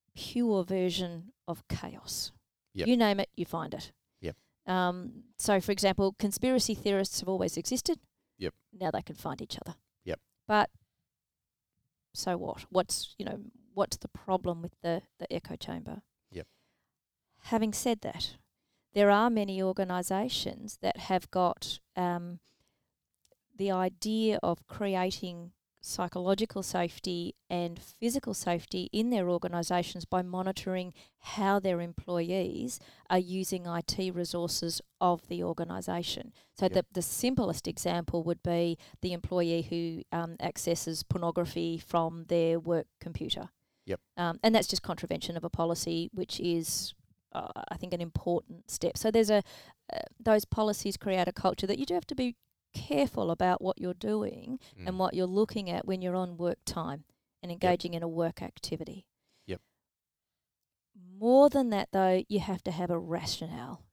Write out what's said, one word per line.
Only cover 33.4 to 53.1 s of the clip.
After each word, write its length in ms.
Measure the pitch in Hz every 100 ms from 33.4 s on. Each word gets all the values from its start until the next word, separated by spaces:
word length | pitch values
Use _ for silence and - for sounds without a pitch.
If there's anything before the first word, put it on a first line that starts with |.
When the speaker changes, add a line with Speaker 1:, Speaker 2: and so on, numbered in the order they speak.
| 185 185 175
Speaker 1:
I 140 | 170
T 280 | - - 190
resources 720 | 175 175 175 170 - 170 165 - _
of 260 | 180 170 -
the 160 | 175
organisation. 880 | 175 165 165 180 - 175 175 - - - _
So 140 | - 190
Speaker 2:
Yep. 60 |
Speaker 1:
the, 120 | 185 -
the 80 | 185
simplest 640 | 170 - 240 262 196 160 -
example 560 | - 175 175 165 170
would 180 | 165 170
be 340 | 180 170 170 165 - -
the 100 | 185
employee 520 | 175 - 180 170 165
who, 400 | 160 170 170 160 - 170
um, 200 | 170 165
accesses 640 | 170 - - 165 - 160
pornography 760 | - 180 170 170 175 - 170 165
from 480 | - 170 165 165 160
their 320 | 170 165 165
work 260 | 165 170 - _
computer. 480 | 175 156 156 - - _ _ _ -
Speaker 2:
Yep. 140 | 95 _ -
Speaker 1:
Um, 240 | 175 165
and 140 | 220 220
that's 140 | -
just 140 | 185
contravention 520 | - 175 165 170 - 170
of 80 |
a 60 | 170
policy, 600 | - 165 170 - 165 170
which 260 | 202 180 -
is, 540 | 175 170 160 - - - _ _ _
uh, 180 | - - - -
I 60 | 170
think, 180 | 180
an 60 | 175
important 720 | 170 - - 175 - 170 -
step. 260 | - - -
So 140 | 220
there's 180 | 220 214
a, 140 | 214 - - - _ -
uh, 80 | - - -
those 280 | 226 214 -
policies 500 | - 214 208 202 -
create 320 | 208 185 180
a 60 |
culture 340 | - 190 - 190
that 100 | -
you 80 | 277
do 80 |
have 140 | 349 -
to 80 | 254
be 220 | 254 240 _ _ _ -
careful 540 | - 294 277